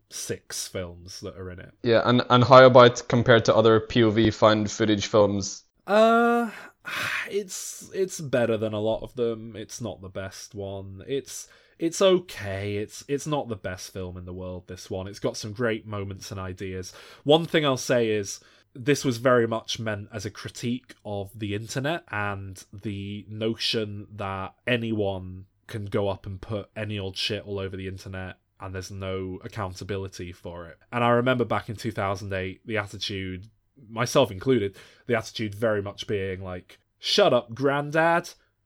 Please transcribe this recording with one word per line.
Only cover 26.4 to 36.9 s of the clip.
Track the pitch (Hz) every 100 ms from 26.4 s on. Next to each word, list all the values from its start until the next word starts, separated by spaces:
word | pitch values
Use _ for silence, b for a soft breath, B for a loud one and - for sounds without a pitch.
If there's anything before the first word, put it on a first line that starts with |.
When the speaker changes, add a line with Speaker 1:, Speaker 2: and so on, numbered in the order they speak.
| - 107 - -
Speaker 1:
any | 107 107
old | 95 95
shit | - 104 104
all | 101
over | 98 95
the | 95
internet | 95 98 95 92 - _ -
and | 98 95
there's | 92
no | 98 95 95 92 92
accountability | - - 95 92 95 98 98 - 90
for | 87 92 85 82
it. | - -
And | 123
I | 120
remember | 120 123 127 110
back | 107 -
in | 104
two | 117
thousand | 107 98 98 101
eight, | 95 95 92
the | - 107
attitude, | 98 104 - 98 95 92 107 _ _ _ 101
myself | 110 123 147 127
included, | 92 127 127 101 - b b -
the | 113
attitude | - - 110 101
very | 113 104
much | 98 - -
being | 104 95 92
like, | 95 90 - - _